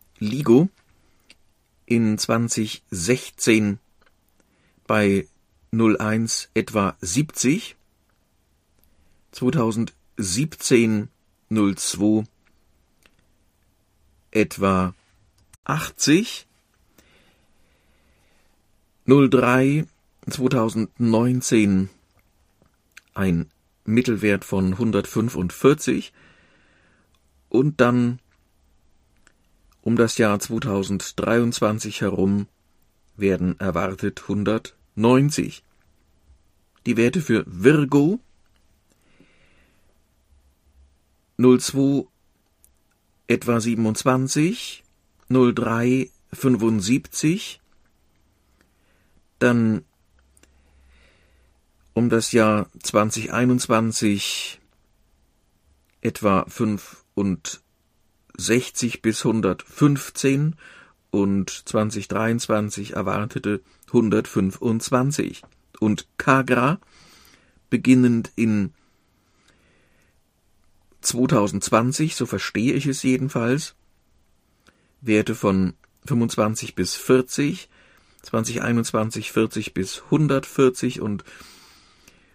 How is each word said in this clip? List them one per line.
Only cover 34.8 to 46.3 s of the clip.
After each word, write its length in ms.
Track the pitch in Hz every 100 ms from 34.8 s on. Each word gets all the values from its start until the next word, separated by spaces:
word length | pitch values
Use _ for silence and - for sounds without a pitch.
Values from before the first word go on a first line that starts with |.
| _ - 113 127 143 - - - _ _ _ _ _ _ _ _ _ _ _ _ -
Die 100 | 113
Werte 260 | 117 185
für 220 | 151 110 -
Virgo 720 | 87 107 151 139 143 147 226 - _ _ _ _ _ _ _ _ _ _ _ _ _ _ _ _ _ _ _ _ _ _ _ _ _ _ _ _ _ _ -
null 220 | 123 123
zwei 460 | - 139 139 139 - _ _ _ _ _ _ _ _ _ _ _ -
etwa 340 | 117 120 117
siebenundzwanzig, 1200 | 113 113 110 110 127 127 131 151 151 - - - _ _ _ _ _
null 280 | 127 123 117
drei 560 | 117 113 120 131 131 _ _